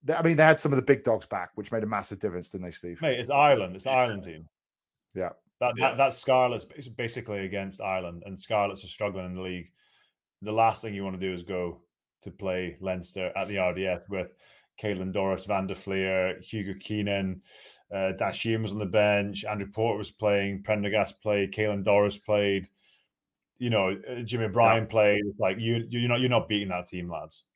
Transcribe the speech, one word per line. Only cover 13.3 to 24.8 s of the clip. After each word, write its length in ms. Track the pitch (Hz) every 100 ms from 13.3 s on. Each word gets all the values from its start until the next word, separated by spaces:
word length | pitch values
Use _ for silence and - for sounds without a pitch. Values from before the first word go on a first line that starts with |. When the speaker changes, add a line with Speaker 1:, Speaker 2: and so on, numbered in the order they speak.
| 98
Speaker 2:
at 120 | 95
the 100 | 101
R 140 | 90
D 140 | 90 95
S 160 | 90 -
with 240 | 98 90 _ _ - _ -
Caelan 320 | 107 95 92
Doris, 320 | 95 95 92 98
Van 220 | 101 95
der 80 | 92
Fleer, 600 | - 98 95 95 92 -
Hugo 320 | - 110 98 98
Keenan, 640 | - 107 101 101 95 92 _ - - - _
uh, 200 | 98 95 95
Dashim 420 | 101 - 113 113
was 100 | 110
on 60 | 104
the 60 | 98
bench, 600 | 107 104 101 101 98 107
Andrew 240 | 104 98
Porter 260 | 110 113 104
was 140 | 101
playing, 520 | _ 107 101 98 98
Prendergast 580 | 101 107 101 104 95 -
played, 320 | 107 104 98
Caelan 300 | 104 107 101
Doris 340 | 98 101 104 101
played, 500 | - 104 101 98 95 _ _ _ _ _ _ _ _ _
you 120 | 123
know, 220 | 110 95 98 120
uh, 120 | 123
Jimmy 220 | 117 120 110
O'Brien 380 | 104 113 113